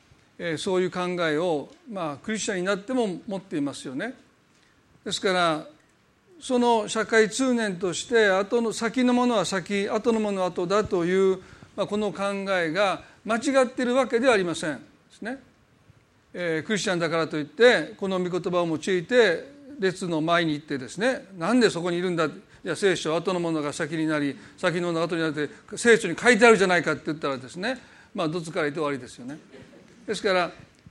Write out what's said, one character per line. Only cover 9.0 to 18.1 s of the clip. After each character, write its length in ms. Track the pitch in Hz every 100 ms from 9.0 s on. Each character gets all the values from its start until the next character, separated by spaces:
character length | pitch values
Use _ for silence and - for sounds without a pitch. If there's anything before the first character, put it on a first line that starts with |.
| 247
の 80 |
も 120 | 247 247
の 100 | 220
は 100 | 165
先、 420 | 190 165 202 202
後 240 | 214 233
の 80 | 220
も 140 | 208
の 80 | 196
は 60 | 180
後 200 | 180 175
だ 160 | 208
と 220 | 208 185 170
い 280 | 190 190
う、 60 | 185 - - - -
ま 80 | 185
あ、 20 |
こ 80 | 208
の 160 | 208
考 120 | 202 196 196 196
え 240 | 190 165
が 280 | 175 202 165 - -
間 140 | 196 226
違 260 | 269 269
っ 40 | 247
て 160 | 262
い 20 | 240
る 100 | 254
わ 140 | 247
け 100 | 233
で 80 | 262
は 60 |
あ 40 | 214
り 60 |
ま 120 | 175 156
せ 140 | 165
ん 20 | 123
で 60 | - _ _
す 120 | -
ね。 200 | 208 269 - _ _ _ _ _ _ _ _
え 260 | 185 175 160
ー、 60 | 147
ク 60 |
リ 60 | 208
ス 40 |
チ 80 | 208
ャ 40 | 175
ン 40 |
だ 100 | 165
か 60 | 165
ら 140 | 156
と 80 | 156
い 60 |
っ 20 | 147
て、 480 | - 240 196 - -
こ 140 |
の 100 | 196